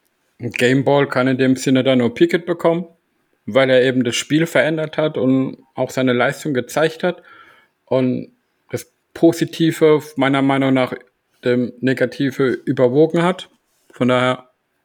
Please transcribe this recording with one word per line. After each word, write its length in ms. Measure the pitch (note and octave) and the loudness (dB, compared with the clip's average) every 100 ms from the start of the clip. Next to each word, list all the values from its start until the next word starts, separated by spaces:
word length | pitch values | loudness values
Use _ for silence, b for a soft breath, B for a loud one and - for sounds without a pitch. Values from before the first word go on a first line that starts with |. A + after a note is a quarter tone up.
| _ _ _ - | _ _ _ -12
Ein 120 | A#2+ | -10
Game 320 | - B2 C3 | -2 0 2
Ball 240 | C3+ C#3+ C#3 | 2 2 2
kann 200 | C3 B2+ | 0 0
in 100 | C3 | 2
dem 180 | C3 C3 | 2 2
Sinne 280 | - C3 | 2 0
dann 140 | B2+ C3 | 2 2
nur 160 | A#2+ | 2
Pickett 320 | A#2 E3+ F3 E3 | 2 2 0 -4
bekommen, 400 | E3+ E3+ E3 F3+ _ _ _ _ _ - | -2 -2 -2 -6 _ _ _ _ _ -2
weil 220 | A2 C3 | 0 4
er 140 | B2+ | 4
eben 200 | B2+ B2+ | 2 0
das 120 | A#2+ A2+ | -2 -4
Spiel 300 | - D3 E3 | -2 -2 0
verändert 520 | C#3 C3 D#3+ D#3 - | 0 0 0 -6 -4
hat 200 | D#3 D3+ | -4 0
und 400 | C3 C3 C3 - _ | 0 0 -2 -8 _
auch 160 | - C3 | -8 -6
seine 240 | - C3 | -2 0
Leistung 400 | B2 B2 C#3+ D#3 | 2 0 -2 -6
gezeigt 500 | B2+ A#2+ - D#3+ D#3 | -6 -4 -2 -2 -2
hat 180 | F3+ F3 b b b b b b - | -6 -6 b b b b b b -4
und 440 | C3 B2+ B2 - _ _ _ _ | -2 0 -2 -8 _ _ _ _
das 220 | A#2+ - _ _ | -12 -12 _ _
Positive 880 | - E3 E3 D#3+ - E3 D#3 D#3 D3+ C3+ - | 2 2 2 -4 -2 -2 2 2 2 0 -2
meiner 260 | C3+ C#3 | 0 2
Meinung 300 | C3+ C3+ C3+ | 2 2 2
nach 200 | C3 B2+ - - _ _ _ | 0 0 -4 -16 _ _ _
dem 300 | B2+ B2 A#2+ - | -2 0 -2 -4
Negative 680 | B2+ C3 B2+ - C#3 - C3+ - - | -4 0 -2 -2 -4 -2 -2 -2 -4
überwogen 580 | C3 B2+ C3 D#3 E3+ | 0 2 4 2 2
hat. 260 | E3+ F#3 - _ _ _ _ | 0 -2 -8 _ _ _ _
Von 160 | - B2 | -4 0
daher 420 | B2+ B2+ B2+ - _ _ _ | 2 0 -2 -8 _ _ _